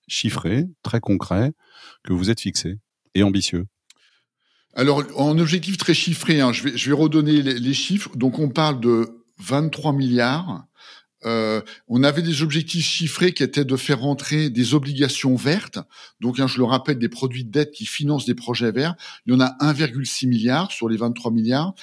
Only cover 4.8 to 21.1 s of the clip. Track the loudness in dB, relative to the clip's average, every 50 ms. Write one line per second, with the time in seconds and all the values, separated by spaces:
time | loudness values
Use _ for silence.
4.8 | 2 4 4 2 0 -2 -2 0 2 2 4 4 2 2 2 0 -2 -2 -6 -2
5.8 | 0 2 2 2 2 0 -2 -2 0 2 2 4 4 2 2 0 -2 -4 -4 -2
6.8 | 0 0 2 4 4 4 4 4 4 4 4 4 4 2 0 0 0 -2 -2 -2
7.8 | -2 -2 -2 -2 -2 -4 -4 -2 0 0 0 0 -2 0 0 2 0 2 0 0
8.8 | 2 2 4 2 2 -2 -6 -14 _ _ _ -14 -6 -2 0 0 0 -2 -4 -4
9.8 | -2 -2 0 0 2 2 2 2 2 2 0 -2 -4 -6 -8 -10 -12 _ _ _
10.8 | -20 -20 -20 -20 _ _ _ _ -6 -2 -2 0 0 0 -2 -2 -4 -8 -14 -18
11.8 | _ -2 2 4 4 4 4 2 0 0 0 0 0 0 -2 -2 -4 -2 -4 -4
12.8 | -2 -2 -2 -2 -4 -4 0 2 2 2 2 2 0 0 0 0 0 0 0 -2
13.8 | 0 0 -2 0 0 -2 -2 -2 -4 -2 0 0 0 0 0 0 2 2 2 2
14.8 | 0 0 -2 0 0 0 0 0 0 2 2 2 2 0 0 0 -2 -6 -10 -12
15.8 | -12 _ _ -20 -20 -20 _ -6 -4 -2 0 0 0 0 2 0 0 2 2 0
16.8 | 0 0 -2 -2 -2 -4 -4 -4 -6 -6 -4 -6 -8 -2 0 0 0 0 -2 -10
17.8 | -10 -8 -6 -4 -2 -2 -2 0 0 -2 -4 -4 -4 -6 -4 -2 -2 -2 0 0
18.8 | -2 -2 -4 -6 -12 -18 -18 -10 -2 2 2 4 4 2 0 0 0 2 2 2
19.8 | 0 -2 -2 -4 -6 -6 -4 -2 0 0 2 2 2 2 2 0 0 -2 -4 -4
20.8 | -4 -2 -2 0 -2 -2